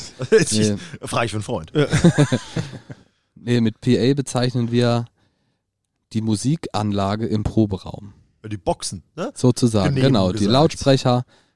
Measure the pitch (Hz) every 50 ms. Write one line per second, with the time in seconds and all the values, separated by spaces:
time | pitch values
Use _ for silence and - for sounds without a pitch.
0 | - - - - 131 - 214 - 160 - 110 107 107 104 104 92 - - - -
1 | 139 - - 127 117 104 98 107 - - 120 87 82 - - 147 143 - 156 -
2 | - 165 - - 143 - 131 117 - - - - - 135 127 120 - - - -
3 | _ _ _ _ _ _ _ - - 123 120 120 113 110 - _ - 127 120 90
4 | 113 131 139 143 135 - - 120 123 127 - 123 117 117 120 120 120 120 117 117
5 | 117 - _ _ _ _ _ _ _ _ _ _ _ _ _ _ _ _ _ _
6 | _ _ - 110 110 110 107 - - 131 165 - - - - 104 107 104 101 98
7 | 95 98 104 110 117 - 110 107 107 - - 113 110 104 98 90 - 87 - -
8 | 101 101 - _ _ _ _ _ - 107 107 92 - 165 170 - - - 104 82
9 | - _ _ 151 196 208 - - - 127 - - 127 117 110 101 - - 135 135
10 | 131 131 120 101 92 92 - - 101 101 120 139 160 160 - - - 139 135 131
11 | - 127 123 123 - - _ _ _ _ _